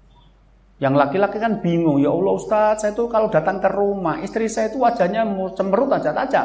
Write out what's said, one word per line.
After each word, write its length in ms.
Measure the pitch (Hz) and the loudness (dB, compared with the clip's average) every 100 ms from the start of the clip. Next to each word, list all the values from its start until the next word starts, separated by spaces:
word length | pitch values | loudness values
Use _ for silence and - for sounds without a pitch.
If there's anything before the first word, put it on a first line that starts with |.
| _ _ - _ _ _ _ - | _ _ -20 _ _ _ _ -4
Yang 180 | 135 139 | 0 2
laki-laki 380 | 135 190 202 214 | 2 2 0 0
kan 240 | 226 202 | -2 0
bingung, 400 | 170 170 165 139 | 0 2 2 2
"Ya 80 | 143 | 2
Allah 240 | 170 196 190 | 2 0 -2
Ustaz, 480 | - 214 214 214 | 0 2 2 0
saya 80 | 214 | -2
tuh 160 | 208 233 | -2 -2
kalau 240 | 220 214 | 0 2
datang 320 | 170 190 190 | 0 0 0
ke 60 | 190 | 0
rumah, 480 | 196 202 196 170 151 | 0 -2 0 -2 -4
istri 320 | 202 226 220 | -4 -4 -2
saya 160 | 220 220 | -2 -2
tuh 160 | 262 | 0
wajahnya 400 | 240 233 180 214 | 0 2 0 0
mu-, 320 | 220 190 185 - | -2 -2 -4 -4
cemberut 320 | 196 196 269 | 0 2 2
aja, 240 | 180 156 | 0 -2
aja 320 | 165 269 175 | -2 0 0